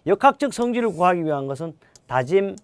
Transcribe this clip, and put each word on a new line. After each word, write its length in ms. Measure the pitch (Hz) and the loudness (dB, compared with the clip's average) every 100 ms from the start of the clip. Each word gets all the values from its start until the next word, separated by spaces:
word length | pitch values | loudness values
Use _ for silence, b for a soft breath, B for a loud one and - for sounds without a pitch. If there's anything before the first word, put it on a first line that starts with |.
| - | -2
역학적 460 | 196 277 277 285 | 2 4 2 -2
성질을 380 | 214 240 240 226 | -2 -2 -2 -2
구하기 340 | 165 180 180 | 2 2 2
위한 220 | 156 143 139 | 0 -2 -4
것은 300 | 135 165 147 b b - | -6 -10 -12 b b -4
다짐, 500 | 123 127 190 196 190 | -2 2 2 0 -6